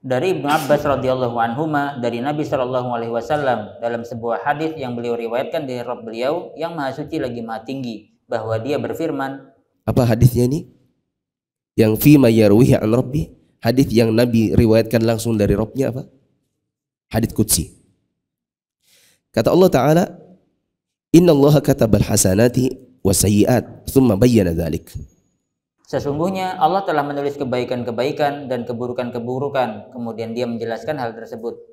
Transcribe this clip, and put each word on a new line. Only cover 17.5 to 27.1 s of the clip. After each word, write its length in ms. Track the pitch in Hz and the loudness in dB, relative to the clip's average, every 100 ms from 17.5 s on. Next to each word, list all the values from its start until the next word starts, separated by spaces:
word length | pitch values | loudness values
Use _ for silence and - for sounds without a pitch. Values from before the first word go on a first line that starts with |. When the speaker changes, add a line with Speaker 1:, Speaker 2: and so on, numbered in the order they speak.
| - - _ _ _ _ _ _ _ _ _ _ _ _ _ _ _ _ | 0 -4 _ _ _ _ _ _ _ _ _ _ _ _ _ _ _ _
Speaker 2:
Kata 240 | - 113 | -2 2
Allah 160 | 170 185 | 4 4
Ta'ala, 340 | 143 127 160 - - - - _ _ _ _ _ _ _ | 4 4 4 2 -6 -20 -20 _ _ _ _ _ _ _
"Innallaha 480 | 160 180 147 143 151 | 6 8 6 6 4
katabal 400 | 143 135 113 101 | 2 0 2 2
hasanati 720 | - 107 95 95 120 123 131 - - _ | 2 2 2 4 2 2 -4 -4 -18 _
was 180 | 98 98 | -2 2
sayyi'at, 640 | 95 104 101 123 - - - | 2 4 4 2 0 -14 0
tsumma 320 | 135 127 98 | 2 4 4
bayyana 320 | 127 113 90 | 4 4 2
dzalik." 400 | 82 82 78 - - - _ _ _ _ _ _ _ _ | 0 -4 -6 -8 -16 -16 _ _ _ _ _ _ _ _
Speaker 1:
Sesungguhnya 720 | 139 147 147 175 190 185 185 | -6 -4 -2 -2 -2 -6 -2
Allah 280 | 160 190 190 | 0 0 -2
telah 160 | 151 | -2
menulis 320 | 143 | -2